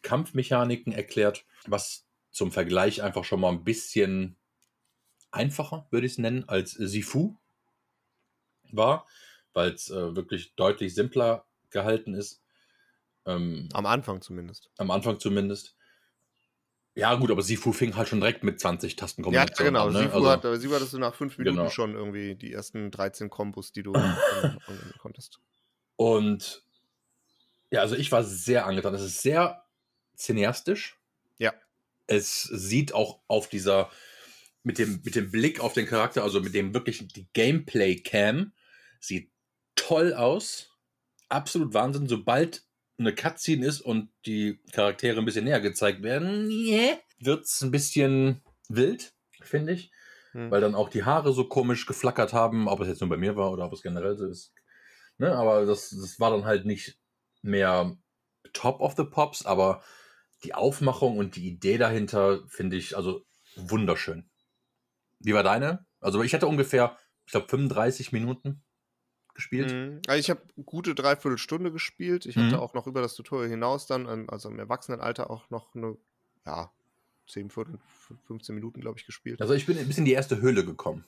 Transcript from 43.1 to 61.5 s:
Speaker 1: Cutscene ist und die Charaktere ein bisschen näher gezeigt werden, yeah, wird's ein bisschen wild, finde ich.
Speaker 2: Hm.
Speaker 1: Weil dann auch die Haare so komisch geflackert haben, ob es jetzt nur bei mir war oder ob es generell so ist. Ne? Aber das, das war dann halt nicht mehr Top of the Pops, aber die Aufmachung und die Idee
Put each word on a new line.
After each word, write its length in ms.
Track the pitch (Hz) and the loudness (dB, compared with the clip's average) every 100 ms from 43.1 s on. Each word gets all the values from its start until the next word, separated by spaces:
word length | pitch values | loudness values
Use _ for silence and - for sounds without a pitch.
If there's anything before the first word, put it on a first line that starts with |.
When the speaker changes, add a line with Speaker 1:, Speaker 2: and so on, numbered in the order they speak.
| - | 0
Speaker 1:
Cutscene 500 | 165 - - 147 131 | -2 -2 0 0 0
ist 160 | 147 | -2
und 300 | 123 110 107 _ - | -2 -2 -4 _ -6
die 320 | 107 104 101 _ | -2 -2 -4 _
Charaktere 460 | - 104 98 120 110 | 2 2 2 0 2
ein 80 | 110 | 0
bisschen 200 | 110 120 | 0 2
näher 140 | 123 | 2
gezeigt 440 | 101 - 104 95 | 0 2 0 0
werden, 440 | 107 135 180 208 214 | -2 -2 -2 -2 -2
yeah, 480 | 220 226 214 247 - - _ | -2 2 4 2 0 -8 _
wird's 400 | 135 156 - - | 0 0 0 -2
ein 80 | 135 | 0
bisschen 720 | 143 143 151 135 135 135 127 - _ _ | 0 0 2 4 4 4 2 -6 _ _
wild, 460 | 107 131 240 - _ _ - | 2 2 2 -8 _ _ -20
finde 320 | - 151 156 | -6 -4 -2
ich. 180 | 175 - _ - - _ | -4 -6 _ -20 -20 _
Speaker 2:
Hm. 180 | 120 117 | -12 0
Speaker 1:
Weil 100 | 101 | 2
dann 140 | 104 104 | 4 2
auch 140 | 101 | 0
die 140 | 110 | 0
Haare 300 | 98 156 147 | 2 2 2
so 120 | 127 127 | 2 2
komisch 420 | 135 123 120 - | 2 2 0 -2
geflackert 460 | - 123 - 107 | -2 0 2 2
haben, 340 | 117 113 113 107 | 4 2 2 0
ob 140 | 98 | 0
es 60 | 92 | -2
jetzt 140 | 87 | -2
nur 80 | 92 | -2
bei 80 | 82 | 0
mir 180 | 98 104 | 0 0
war 160 | 95 | 0
oder 140 | 92 87 | -2 -6
ob 80 | |
es 80 | 98 | -8
generell 340 | 90 87 95 104 | -8 -4 -4 -4
so 120 | 95 | -6
ist. 260 | 87 - _ _ _ - - - _ | -8 -16 _ _ _ -20 -20 -20 _
Ne? 180 | 139 123 | 0 4
Aber 300 | 113 107 104 | 6 6 6
das, 240 | 101 - | 2 -2
das 300 | 101 92 - | -12 -14 0
war 100 | 113 | 2
dann 160 | 107 107 | 2 2
halt 200 | 101 101 | 0 0
nicht 340 | 98 - - _ _ _ _ | -4 -6 -16 _ _ _ _
mehr 560 | 101 98 95 90 90 87 _ _ _ _ - | -2 2 4 4 2 -4 _ _ _ _ -18
Top 260 | - 123 143 | -4 -2 0
of 140 | 156 - | -2 -2
the 80 | |
Pops, 400 | 147 - 147 - | -2 0 0 -2
aber 400 | - 92 95 95 - - - _ _ _ | 0 4 4 2 -6 -20 -20 _ _ _
die 100 | - | -10
Aufmachung 640 | - 120 143 135 123 127 104 | 0 0 2 0 2 0 2
und 180 | 98 - | -4 -6
die 120 | |
Idee 320 | 92 | -10